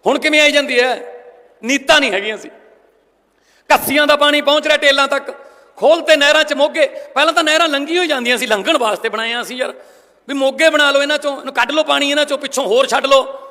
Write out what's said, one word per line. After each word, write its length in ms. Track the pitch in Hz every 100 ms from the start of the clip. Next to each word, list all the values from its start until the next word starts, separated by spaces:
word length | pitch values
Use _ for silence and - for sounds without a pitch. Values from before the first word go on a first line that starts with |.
| 214
ਹੁਣ 120 | 277
ਕਿਵੇਂ 220 | 311 302
ਆਈ 120 | 294
ਜਾਂਦੀ 280 | 285 269 247
ਹੈ? 200 | 254 220 - - - - _ _
ਨੀਤਾਂ 360 | 226 277 269 311
ਨਹੀਂ 120 | 262
ਹੈਗੀਆਂ 240 | 185 208 214
ਸੀ। 120 | - - _ _ _ _ _ _ _ _ _ _ -
ਕੱਸੀਆਂ 380 | 277 - 277 294
ਦਾ 100 | 294
ਪਾਣੀ 240 | 294 294
ਪਹੁੰਚ 260 | 285 302 302
ਰਿਹਾ 100 | 294
ਟੇਲਾਂ 320 | 294 277 269
ਤੱਕ, 260 | 277 - - - - _ -
ਖੋਲ 240 | 254 330
ਤੇ 160 | 311 302
ਨਹਿਰਾਂ 280 | 285 302
'ਚ 100 | 302
ਮੋਗੇ। 320 | 277 294 320 285
ਪਹਿਲਾਂ 460 | - - 262 311
ਤਾਂ 120 | 330
ਨਹਿਰਾਂ 240 | 311 311 330
ਲੰਘੀਆਂ 300 | 277 285 349
ਹੋਈ 80 | 349
ਜਾਂਦੀਆਂ 320 | 269 240 247
ਸੀ, 80 | 240
ਲੰਘਣ 320 | 214 240 311
ਵਾਸਤੇ 300 | 220 202 226
ਬਣਾਈਆਂ 360 | 214 226 240
ਸੀ 100 | 226
ਯਾਰ, 200 | 254 - - - _ _ _ -
ਵੀ 60 |
ਮੋਗੇ 340 | 277 269 262 320
ਬਣਾ 200 | 302 285
ਲਓ 120 | 277
ਇਹਨਾਂ 160 | 285 302
'ਚੋਂ, 200 | 294 269
ਇਹਨੂੰ 160 | 262
ਕੱਢ 160 | 262 240
ਲਓ 120 | 302
ਪਾਣੀ 280 | 302 285 285
ਇਹਨਾਂ 140 | 285
'ਚੋਂ, 140 | 294 277
ਪਿੱਛੋਂ 280 | 277 - 233
ਹੋਰ 200 | 233 269
ਛੱਡ 200 | 247 269
ਲਓ 320 | 269 - - -